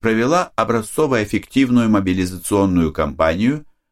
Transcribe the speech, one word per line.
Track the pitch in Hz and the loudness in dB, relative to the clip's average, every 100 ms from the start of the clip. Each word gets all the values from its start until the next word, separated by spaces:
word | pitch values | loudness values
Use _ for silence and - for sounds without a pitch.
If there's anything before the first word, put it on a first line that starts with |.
провела | 113 110 123 175 175 | -2 0 2 0 -2
образцово-эффективную | - 110 117 110 - 156 123 107 104 - 135 131 123 113 | -2 0 0 -2 -4 0 0 -2 -4 -4 0 2 2 4
мобилизационную | 104 95 92 90 90 - 101 98 87 82 | 2 2 -2 -2 -4 -2 0 2 2 0
кампанию, | 80 76 71 80 87 117 151 - _ _ | 0 -4 0 0 2 0 -2 -8 _ _